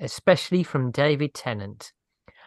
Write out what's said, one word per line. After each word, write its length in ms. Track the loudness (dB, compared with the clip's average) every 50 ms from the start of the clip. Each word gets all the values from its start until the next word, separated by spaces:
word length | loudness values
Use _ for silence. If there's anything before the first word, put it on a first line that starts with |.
especially 640 | -10 -10 -10 2 4 4 4 4 2 0 0 0
from 280 | 0 0 -2 -2 -2 0
David 440 | 0 2 2 2 2 0 -2 -4 -6
Tennant. 580 | -8 -8 -6 -6 -6 -8 -10 -12 -16 -20 -20 _ _ _ _ _ _ _ -20 _ _ -20